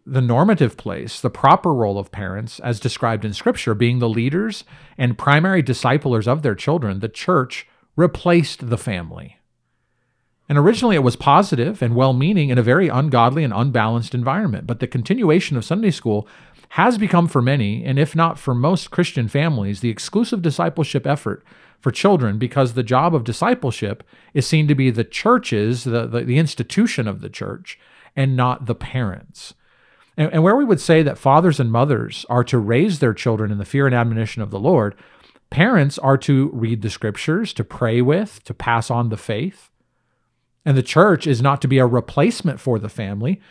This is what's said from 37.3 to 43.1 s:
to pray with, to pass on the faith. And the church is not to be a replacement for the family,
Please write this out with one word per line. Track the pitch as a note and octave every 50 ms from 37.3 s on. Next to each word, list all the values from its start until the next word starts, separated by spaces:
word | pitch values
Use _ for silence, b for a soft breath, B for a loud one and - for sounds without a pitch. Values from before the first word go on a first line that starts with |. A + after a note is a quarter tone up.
| D#3+ G#3+ A3 - -
to | - -
pray | - - - B2 A2 A#2 B2
with, | B2 C3+ D#3 G3 G#3+ - - - _
to | - A#2
pass | - - A#2+ A#2 A2+ - -
on | A#2+ A#2+ A#2+ A2+
the | G#2+ -
faith. | - - G#2+ A2 D#3 F#3+ - _ _ _ _ _ _ _ _ _ _ _ _ _ _ _ _ _ _ _ _ _ -
And | D#3 C3+
the | C3
church | - - - D#3 G3 G#3+ E3+ - -
is | D3+ C3 A2+
not | C3+ C#3 C#3 C3+
to | - B2+
be | C3+ C3
a | B2+
replacement | A#2+ B2 A#2+ - - - D3 D3+ A#3 A#3 - - D#3+ - -
for | - C#3 A#2 G#2
the | G#2+ G#2
family, | - - G#2 G2